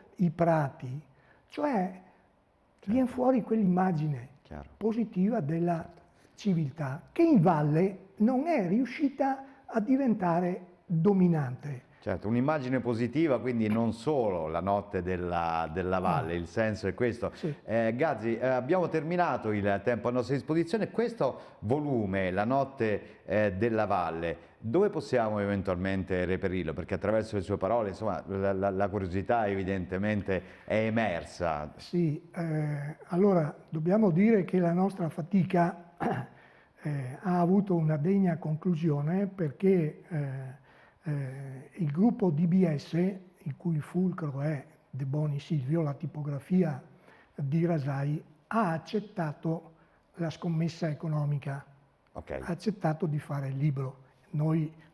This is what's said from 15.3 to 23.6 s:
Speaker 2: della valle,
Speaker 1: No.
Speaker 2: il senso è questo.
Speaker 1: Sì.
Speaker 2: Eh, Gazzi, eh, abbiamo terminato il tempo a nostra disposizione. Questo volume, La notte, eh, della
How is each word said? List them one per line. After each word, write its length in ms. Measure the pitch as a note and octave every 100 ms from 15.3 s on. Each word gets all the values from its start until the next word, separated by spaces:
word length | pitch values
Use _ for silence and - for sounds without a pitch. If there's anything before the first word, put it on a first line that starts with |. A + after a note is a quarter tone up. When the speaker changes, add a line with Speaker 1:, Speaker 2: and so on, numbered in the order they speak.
| E2+ E2 E2 E2
Speaker 2:
della 280 | D#2+ F2+ F#2
valle, 340 | F#2 E2+ D#2+
Speaker 1:
No. 40 | F2
Speaker 2:
il 60 | E2+
senso 400 | - A2 G#2 G2
è 60 |
questo. 380 | F2+ B2 A2+ F#2+
Speaker 1:
Sì. 220 | - E3+ C#3+
Speaker 2:
Eh, 300 | - A2+ A2+ A#2
Gazzi, 400 | D#3+ A#2+ A2 A2+
eh, 100 | B2+
abbiamo 440 | B2+ B2 F#3 D#3+
terminato 640 | D#3 D#3 F3 E3+ B2 A2
il 280 | G#2+ G2+ G2+
tempo 260 | B2 A#2 A#2+
a 20 |
nostra 240 | B2 B2
disposizione. 560 | C#3 - D#3+ E3 A3+ F3
Questo 640 | - A#3 A3+ C3+ - - -
volume, 720 | G2+ C#3+ D3 B2+ G2+ G2 F#2+
La 140 | F#2
notte, 800 | G#2+ C3+ C3+ - A2+ G2+ - -
eh, 300 | - G2+ G#2+
della 320 | F#2+